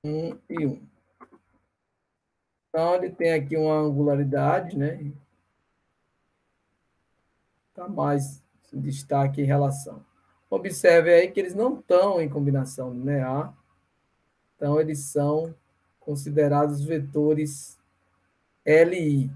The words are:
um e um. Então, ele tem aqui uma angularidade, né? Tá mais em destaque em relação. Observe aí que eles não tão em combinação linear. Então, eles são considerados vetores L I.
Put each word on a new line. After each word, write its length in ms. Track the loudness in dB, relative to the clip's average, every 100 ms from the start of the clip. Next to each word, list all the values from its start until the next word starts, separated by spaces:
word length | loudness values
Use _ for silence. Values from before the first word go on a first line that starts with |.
um 340 | -6 -6 -6 -10 _
e 160 | -4 -4
um. 180 | -4 -14 _ _ _ -20 -20 _ _ _ _ _ _ _ _ _ _ _ _ _
Então, 260 | -2 0 0
ele 140 | -2
tem 240 | -2 0
aqui 220 | 0 -2 -2
uma 240 | 2 2
angularidade, 960 | 0 0 2 2 0 0 2 0 -2 -4
né? 360 | -4 -6 -12 -14 _ _ _ _ _ _ _ _ _ _ _ _ _ _ _ _ _ _ _ _ _ _ _ _ _
Tá 140 | -16 -10
mais 560 | -4 0 0 -2 -10 _ _ _
em 80 | -8
destaque 600 | -6 -6 -2 0 0 0
em 40 | 0
relação. 600 | 2 0 -2 -10 -16 -20 _ _ _ _
Observe 640 | -4 -4 4 6 6 8
aí 180 | 6 4
que 80 | -2
eles 160 | -4 -2
não 260 | -2 -4
tão 400 | 2 4 4 0
em 80 | -2
combinação 640 | -2 -2 0 -4 -8 -10
linear. 600 | -8 -4 -2 -2 -4 -6 -12 _ _ _ _ _ _ _ _ _ _
Então, 240 | 0 0
eles 200 | 0 -4
são 560 | -4 -2 0 0 -4 -12 _ _ _ _
considerados 840 | -10 -8 -2 0 2 2 0 -2
vetores 960 | -4 -4 -4 -2 0 0 -2 -6 -14 -20 _ _ _ _ _ _ _ _
L 320 | 4 6 6 4
I. 360 | 0 0 -2